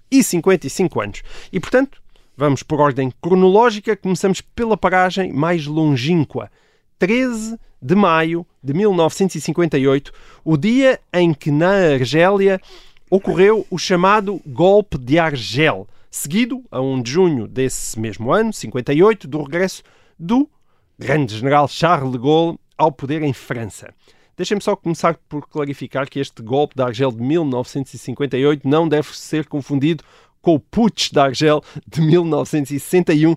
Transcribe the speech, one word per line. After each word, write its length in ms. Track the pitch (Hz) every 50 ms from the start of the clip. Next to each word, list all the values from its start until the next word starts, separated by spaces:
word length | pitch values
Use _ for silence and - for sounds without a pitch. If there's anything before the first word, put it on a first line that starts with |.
| _ _
e 140 | 262 269 220
cinquenta 440 | - - 175 - 190 190 165 - 135
e 20 |
cinco 320 | - - 190 156 - 120
anos. 200 | 104 101 - - - - - - - -
E, 80 | - 180
portanto, 420 | - - - 254 277 - - - - - - - _ _ _ -
vamos 260 | 139 147 139 - -
por 160 | - 156 143
ordem 320 | 147 143 123 127 131 127 - _
cronológica, 760 | - 170 185 185 185 185 190 208 240 247 208 208 - 226 214 -
começamos 420 | - 190 185 - - 190 180 -
pela 380 | - - _ - 233 226 214 -
paragem 560 | - 185 185 185 185 185 180 190 185 - -
mais 320 | 127 151 170 175 170 143
longínqua, 880 | 147 151 160 160 151 143 123 120 151 180 170 135 - - 123 107 - _ _ _ _ _ _ _ _ _ _
treze 580 | 190 180 226 254 262 254 233 220 220 220 226 - - - _ _
de 140 | 131 127 170
maio 500 | 208 202 175 160 160 160 165 165 170 170 - _ _ -
de 120 | 135 139
mil 180 | 175 214 208 190
novecentos 420 | 175 165 156 - - 196 185 -
e 60 | 160
cinquenta 360 | - - 147 175 175 156 - 139
e 100 | 131 139
oito, 240 | 135 143 - - - - - - - - -
o 120 | 160 160
dia 440 | 143 147 214 240 262 269 262 240 - _ _
em 220 | - 180 180 170 156
que 160 | - - 156
na 440 | 143 147 170 185 202 202 185 156 139
Argélia 680 | 131 127 117 139 160 175 185 202 196 196 196 190 185 - - - - - - - - - -
ocorreu 560 | 180 196 - 202 165 160 185 202 220 214 - -
o 60 | 185 156
chamado 640 | - - 190 175 180 190 208 220 196 196 202 160 -
Golpe 540 | 151 127 127 170 190 202 208 202 - - 143
de 180 | 123 117 147 170
Argel, 720 | 165 160 147 123 101 92 107 135 160 147 107 95 95 - - - - -
seguido, 520 | - - - 143 151 214 247 233 254 247 254 -
a 100 | - 127
um 220 | 131 135 135 131
de 80 | 120 117
junho 380 | 135 175 190 175 151 120 104 104
desse 520 | 104 120 131 127 - - - - - 113
mesmo 320 | 110 110 95 - 110 123
ano, 220 | 165 208 226 220 208
cinquenta 400 | - - 110 - 123 120 - 143
e 80 | 151
oito, 260 | 185 220 226 - - 139
do 140 | 127 156
regresso 400 | 151 139 143 170 190 185 - - - _ _ _ _ _ _ -
do 300 | 165 170 233 262 294 - _ _ _ _ _ _ _ _ _ -
grande 380 | 117 117 143 156 139 107 107
general 320 | 110 117 139 143 147 147 127
Charles 440 | - - 165 165 175 151 131 151
de 80 | 127 123
Gaulle 400 | 117 143 156 160 170 165 165 - _ _ _ -
ao 140 | 151 160
poder 320 | 147 - 147 127 151 160 156
em 100 | 147 127
França. 600 | - - - 135 120 113 98 - - - - - _ _ _ _ _ _ _ _
Deixem-me 260 | - 180 - 214 202
só 140 | - 214 196
começar 420 | - - 165 165 - - 170 160 - _ _
por 200 | - 147 - -
clarificar 600 | - 156 147 143 139 - 135 120 - 135 139 131
que 120 | - 143
este 240 | 139 - - - 113
golpe 320 | 107 127 143 151 143 -
de 80 | 127 127
Argel 280 | 123 113 113 139 135
de 120 | 117 113 117
mil 200 | 131 156 175 165
novecentos 520 | 139 123 123 123 - - 139 131 - -
e 20 | 117
cinquenta 400 | - - 120 - 143 127 139 127
e 80 | 135
oito 220 | 147 156 143 - 131
não 200 | 143 160 170 160
deve 200 | 147 151 143 - - -
ser 300 | - - - 156 151 -
confundido 560 | - 147 127 - 147 139 135 160 170 143 - _ _ _ _ _ _ _
com 140 | - 180 165
o 60 | 131
putsch 520 | - _ - 202 240 208 - - - -
de 80 | - 151
Argel 420 | 139 139 127 - 151 151 151 147 - - - 151 -
de 140 | - - 156
mil 240 | 160 156 156 175 170
novecentos 480 | 165 151 139 - - - 151 143 -
e 80 | 143 139
sessenta 340 | - - - 180 175 - 165
e 120 | 151 156
um, 100 | 165 165